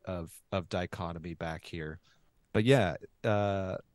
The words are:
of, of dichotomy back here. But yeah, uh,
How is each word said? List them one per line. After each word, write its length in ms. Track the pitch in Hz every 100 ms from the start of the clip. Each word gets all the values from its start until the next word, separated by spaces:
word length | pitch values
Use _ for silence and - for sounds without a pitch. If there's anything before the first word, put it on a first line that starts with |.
| -
of, 260 | 90 82 - _
of 180 | 98 85
dichotomy 640 | 95 90 - 85 85 85
back 320 | 82 85 80 -
here. 340 | 85 78 - _ _ _ _ _
But 100 | 110
yeah, 320 | 113 135 92 - - _
uh, 540 | 117 104 101 98 95 - -